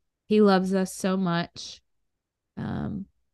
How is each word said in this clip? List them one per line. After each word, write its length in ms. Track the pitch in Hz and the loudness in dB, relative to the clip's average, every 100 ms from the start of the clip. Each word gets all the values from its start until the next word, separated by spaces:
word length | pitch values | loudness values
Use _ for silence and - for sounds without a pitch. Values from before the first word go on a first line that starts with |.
| _ _ - | _ _ 0
He 140 | 214 | 4
loves 320 | 208 190 190 | 6 4 2
us 180 | 190 185 - | 0 -2 -4
so 220 | 190 190 | -2 0
much. 640 | 185 170 170 - - - _ _ _ _ _ _ _ - | 0 -2 -4 -10 -16 -18 _ _ _ _ _ _ _ -10
Um, 480 | - 92 - - 202 _ _ | -8 -6 -6 -8 -12 _ _